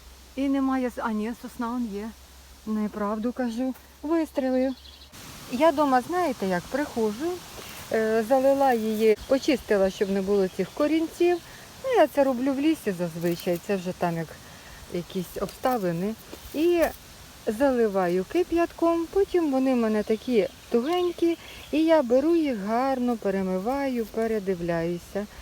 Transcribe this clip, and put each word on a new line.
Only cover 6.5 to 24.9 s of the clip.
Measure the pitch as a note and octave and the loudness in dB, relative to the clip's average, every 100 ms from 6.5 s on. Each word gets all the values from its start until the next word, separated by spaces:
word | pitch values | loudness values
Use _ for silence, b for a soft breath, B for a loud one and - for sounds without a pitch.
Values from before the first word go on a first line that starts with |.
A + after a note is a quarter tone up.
| F3 | -2
приходжу, | - C4 D4 A#3+ G#3+ G#3+ E4 F4+ - - B B B | -2 -4 -2 0 0 0 -4 -6 -10 -16 B B B
е, | A3 A3 A3+ A3 | 0 2 2 4
залила | C4+ C4+ C#4 C4+ | 4 6 4 4
її, | A#3 A3 G#3+ A3 G#3 - | 4 0 2 4 4 2
почистила, | C4 - B3 - G3+ F#3+ | 0 2 0 2 2 2
щоб | - G3 | 0 -2
не | G3 | 0
було | F#3+ G3+ F#3 | 2 2 2
цих | - F3+ | -2 -4
корінців. | - D4 D#4+ D#4+ - F4 F4 B B B B | 0 0 2 0 0 2 2 B B B B
Ну, | C5 | 0
я | A#4 D4+ | 4 4
це | C#4+ | 4
роблю | C4+ A#3+ C4+ | 2 2 0
в | C4+ | 0
лісі | D4+ D#4 G#3+ F3 | 0 0 -2 -4
зазвичай, | F3 E3 E3+ E3+ F#3 F3 - | -4 -2 -2 -2 -2 -2 -2
це | G3 | -4
вже | F3+ | -4
там | E3+ F3 E3 | -4 -2 -2
як | D#3 - B B B B B | -6 -12 B B B B B
якісь | F3 D#3+ F#3+ E3+ - | -8 -6 -8 -6 -6
обставини. | G3 - C4 B3 F3+ E3 G3+ A3 B B - | -8 -4 -2 0 -2 -2 -4 -6 B B -8
І | C4+ E4+ F4 D4 - - - - - - | 0 2 4 2 -2 -18 -20 -20 -12 -6
заливаю | G#3+ C#4 B3 A3 F#3+ F3 F#3 | 0 2 4 2 2 0 0
кип'ятком, | F#3 E4+ F4+ E4+ E4+ - E4+ E4+ E4 | 0 -2 0 0 0 0 0 0 0
потім | G4 G4 F4+ D#4 | 0 2 2 2
вони | C4 C4 | 2 2
в | B3 | 2
мене | A3 G#3+ | 2 0
такі | G#3 A3 - A#3 - - - | 0 -2 0 0 0 -4 -2
тугенькі, | A#3 C4+ F4+ F4 E4+ E4+ E4 B B B | -2 0 0 0 0 0 -2 B B B
і | D4 | 0
я | D#4+ D#4+ | 4 4
беру | A#3+ B3+ D#4 E4+ | 6 4 4 2
їх | D4 A3+ | 2 -2
гарно, | G3+ A#3 C4+ C4 B3 A3+ | -2 0 0 0 0 0
перемиваю, | G3+ F#3+ F#3+ F#3 G#3+ C#4 C#4 A#3+ G#3+ | 0 0 0 -2 -2 -2 -2 -2 -4
передивляюся. | A3+ A3+ A3 F#3+ F3+ E3+ E3+ E3+ | -2 -2 -2 -2 -2 -2 -2 -2